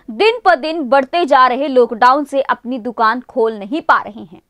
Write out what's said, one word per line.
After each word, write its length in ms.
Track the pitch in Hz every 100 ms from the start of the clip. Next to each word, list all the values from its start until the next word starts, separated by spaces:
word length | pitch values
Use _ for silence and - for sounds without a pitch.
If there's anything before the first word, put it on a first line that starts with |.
| -
दिन 300 | 214 427 480 381
प 80 | 320
दिन 260 | 311 330
बढ़ते 420 | 247 277 269 339 311
जा 200 | 254 254
रहे 220 | 247 302
lockdown 560 | 254 233 226 247 277
से 160 | 294 277
अपनी 360 | - 240 233 254
दुकान 440 | 220 240 220 247 -
खोल 240 | 254 226
नहीं 260 | 214 196 302
पा 180 | - 247
रहे 240 | 196 214
हैं, 180 | 196 175